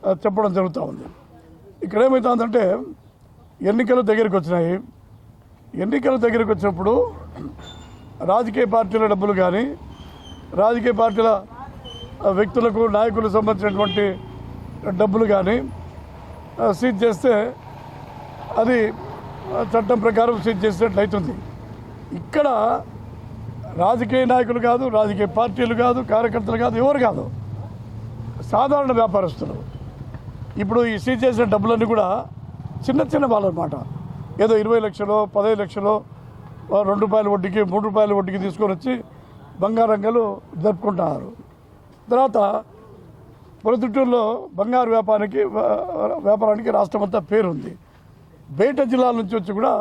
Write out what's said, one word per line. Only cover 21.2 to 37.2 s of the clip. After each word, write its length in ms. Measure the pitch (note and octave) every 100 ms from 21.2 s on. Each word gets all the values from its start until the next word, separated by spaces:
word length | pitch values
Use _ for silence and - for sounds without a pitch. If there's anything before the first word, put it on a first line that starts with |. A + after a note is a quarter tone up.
| D#3 - - - - - - - - F3
ఇక్కడ 280 | - D4+ D4 A#3 A3 D4+ - - - - - - - - - -
రాజకీయ 420 | F3+ A#3 A#3 B3+ B3+
నాయకులు 260 | B3+ A#3 A#3+ A#3+
కాదు, 180 | A#3+ C4 A3
రాజకీయ 260 | G#3+ G3+ G#3 -
పార్టీలు 360 | A#3 G3 A#3+ A3+
కాదు, 160 | B3 B3 A#3+
కార్యకర్తలు 440 | G#3+ A#3+ A3+ G#3 A3+
కాదు, 120 | A#3+ A3+
ఎవరు 160 | C4 D4 A#3+
కాదు, 180 | D#3+ - - - - - - - - - - - - -
సాధారణ 400 | G3+ C4 C#4+ C#4 A#3+
వ్యాపారస్తులు. 560 | A3+ G3 F#3 B2 - C#3 - - - - - - - - - -
ఇప్పుడు 240 | G3 A3+ A#3+
ఈ 20 | G#3+ A#3+
సీజ్ 200 | B3+ B3+
చేసిన 200 | A3+ A#3 G#3
డబ్బులన్నీ 300 | G#3 A#3 A3
కూడా 140 | A3 F#3 G#3 - - - - - - -
చిన్న 160 | C4 D#4
చిన్న 120 | D4+ C#4
వాళ్ళు 160 | A3 G3
అన్నమాట. 260 | E3 E3+ C#3+ B2 - - - - -
ఏదో 100 | G#3+ A3
ఇరవై 220 | G#3 A#3 G#3+
లక్షలు, 300 | - G3+ G#3+ G#3 G3+
పదహైదు 260 | G#3 G#3+
లక్షలు, 320 | G3 - G3+ G#3+ - - - - - - - G3
ఆ, 60 | G3+
రెండు 120 | G3+ G#3+
రూపాయల 220 | G#3+